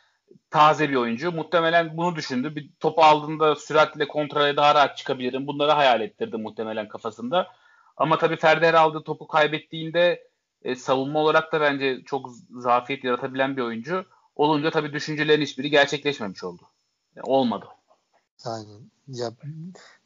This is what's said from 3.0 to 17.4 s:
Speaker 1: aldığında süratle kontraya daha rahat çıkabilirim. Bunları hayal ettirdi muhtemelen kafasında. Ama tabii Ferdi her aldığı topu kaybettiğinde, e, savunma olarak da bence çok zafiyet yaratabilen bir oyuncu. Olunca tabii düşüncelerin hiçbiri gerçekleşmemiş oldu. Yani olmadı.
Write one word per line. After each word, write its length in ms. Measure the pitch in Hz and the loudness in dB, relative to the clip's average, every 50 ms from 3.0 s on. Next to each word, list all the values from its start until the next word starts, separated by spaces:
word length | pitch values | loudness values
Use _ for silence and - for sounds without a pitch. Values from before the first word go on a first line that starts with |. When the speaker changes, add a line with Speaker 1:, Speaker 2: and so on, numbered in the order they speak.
| 160 | 6
Speaker 1:
aldığında 520 | 156 151 151 147 151 156 151 156 156 147 | 6 6 6 2 -2 -2 2 2 2 2
süratle 520 | 147 - - 147 156 151 147 - 151 147 143 | 0 -2 0 4 4 4 4 2 -2 -6 -4
kontraya 500 | - 151 151 143 147 147 147 143 143 147 | -4 -4 -6 -4 0 0 0 2 2 4
daha 180 | 147 147 147 | 4 4 6
rahat 220 | 147 139 131 - - | 4 4 2 0 -4
çıkabilirim. 500 | - - 131 127 127 123 127 131 139 143 | -6 -6 -4 -4 -4 -4 -4 -4 -6 -6
Bunları 240 | 143 143 143 147 | -4 0 0 2
hayal 300 | 151 147 143 131 120 110 | 4 4 4 4 2 2
ettirdi 360 | 110 104 - - 113 104 107 113 | 0 -4 -8 -8 -8 -8 -6 -8
muhtemelen 500 | 107 107 107 - 113 110 110 110 104 104 | -8 -10 -10 -8 -8 -6 -6 -8 -8 -8
kafasında. 600 | - 110 - 113 107 - 120 123 160 180 190 - - _ _ _ _ _ _ _ _ - | -12 -12 -12 -12 -10 -10 -8 -4 -2 -2 -2 -4 -8 _ _ _ _ _ _ _ _ -2
Ama 200 | 135 156 160 151 | 0 0 2 2
tabii 200 | 170 160 165 160 | 0 0 0 2
Ferdi 280 | - 160 156 156 165 | 2 4 4 4 4
her 80 | 165 160 | 4 4
aldığı 300 | 165 160 160 156 156 147 | 4 4 4 2 -4 -8
topu 240 | - 151 - 147 - | -10 -10 -10 -8 -4
kaybettiğinde, 1000 | - 151 151 151 156 151 - _ 160 160 160 160 160 170 175 175 165 170 - _ _ _ _ _ _ _ - | 0 0 0 0 0 -4 -8 _ -12 -10 -10 -4 0 2 2 2 0 -2 -6 _ _ _ _ _ _ _ -8
e, 120 | - 127 | -8 -8
savunma 440 | 127 - - 131 131 135 139 151 156 | -6 -2 -2 0 0 0 -2 -2 0
olarak 320 | 151 156 156 160 160 - - | 2 2 2 2 2 0 -2
da 80 | 156 | 0
bence 420 | 151 147 139 139 139 135 127 - - | 0 0 0 0 -2 -2 -4 -4 -6
çok 240 | - - 135 127 127 123 113 - _ | -8 -8 -8 -8 -10 -16 -20 -20 _
zafiyet 520 | - 123 123 127 120 123 127 - 139 135 - | -16 -6 0 2 2 2 0 -2 -6 -6 -2
yaratabilen 540 | 127 123 120 135 135 127 131 135 139 139 131 | -2 -2 -2 -4 -6 -4 -2 -2 -2 -2 -4
bir 40 | |
oyuncu. 440 | 120 117 113 113 117 151 180 185 185 - _ _ _ _ _ | -4 -4 -6 -8 -8 -6 -6 -6 -6 -10 _ _ _ _ _
Olunca 360 | - 147 151 156 147 143 160 | 0 2 2 2 2 0 0
tabii 220 | 160 160 151 147 139 | 0 -2 -2 -2 -6
düşüncelerin 480 | 135 - 160 156 147 151 156 151 151 | -8 -6 -6 -4 -2 2 2 2 2
hiçbiri 280 | 147 139 - 131 131 147 | 2 -2 -4 -6 -4 2
gerçekleşmemiş 760 | 147 143 139 139 156 139 139 147 139 120 113 98 92 - - | 4 4 4 4 2 -2 -4 -4 -4 -4 -8 -10 -10 -10 -12
oldu. 180 | 90 87 85 _ _ _ _ _ _ _ _ _ _ _ | -12 -12 -14 _ _ _ _ _ _ _ _ _ _ _
Yani 100 | - - | -14 -4
olmadı. 400 | - 135 135 | -2 0 2